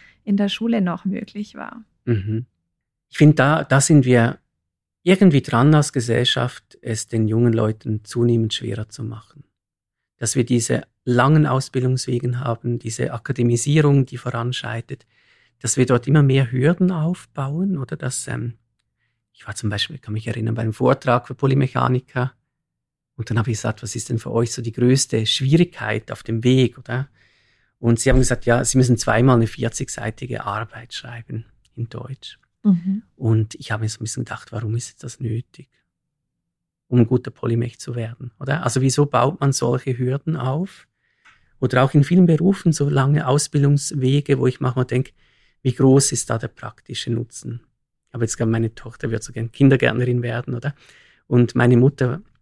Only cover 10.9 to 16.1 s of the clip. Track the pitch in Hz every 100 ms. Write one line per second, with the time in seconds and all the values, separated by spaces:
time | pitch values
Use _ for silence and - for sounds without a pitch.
10.9 | _ - 120 131 156 151 120 - 131 127
11.9 | 127 - 120 123 123 127 117 123 120 113
12.9 | 113 117 120 - 131 120 120 - 151 147
13.9 | 139 127 123 120 120 120 127 117 113 -
14.9 | - _ _ _ _ _ _ - - 123
15.9 | 120 127